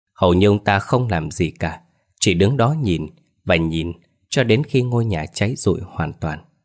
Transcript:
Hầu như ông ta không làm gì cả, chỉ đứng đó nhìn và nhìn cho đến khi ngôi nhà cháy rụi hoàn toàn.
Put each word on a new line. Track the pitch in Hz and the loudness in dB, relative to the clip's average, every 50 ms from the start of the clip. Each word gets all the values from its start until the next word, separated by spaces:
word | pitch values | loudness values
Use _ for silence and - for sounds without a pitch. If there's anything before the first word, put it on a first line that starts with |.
| _ _ _ | _ _ _
Hầu | - - 90 87 | 0 2 4 4
như | 90 98 104 | 6 6 4
ông | 101 104 - | 4 4 2
ta | - 101 98 | 2 0 0
không | - - - 123 123 117 | 0 0 -2 0 0 0
làm | 95 82 78 76 | -2 -4 -4 -6
gì | - - 87 78 | -4 -4 -4 -4
cả, | - - - 82 73 - - _ _ _ _ _ _ _ | -4 -4 -6 -8 -8 -10 -16 _ _ _ _ _ _ _
chỉ | - - 92 | 0 0 2
đứng | 85 95 101 139 135 | 4 4 2 2 2
đó | 117 120 151 160 | 0 0 0 -2
nhìn | 147 107 87 78 80 76 - _ _ _ _ _ _ | -2 -2 -2 -2 -4 -8 -12 _ _ _ _ _ _
và | - 92 | 0 0
nhìn | 82 82 80 80 80 80 87 85 - _ _ _ _ _ _ | 0 0 0 -2 -4 -4 -6 -8 -12 _ _ _ _ _ _
cho | - - 127 | -2 -2 2
đến | 117 110 113 - | 2 2 0 0
khi | - - 135 | 0 0 0
ngôi | 123 123 120 120 117 | 0 0 0 -2 0
nhà | 113 98 80 78 | -2 -2 -4 -6
cháy | 78 - - 101 101 131 - | -8 -6 -4 -4 -4 -4 -2
rụi | - 101 87 82 92 | -2 -2 -2 -2 -4
hoàn | 92 - - 80 78 76 | -8 -8 -6 -6 -6 -6
toàn. | - - 80 76 73 - _ _ _ _ | -8 -8 -8 -8 -10 -12 _ _ _ _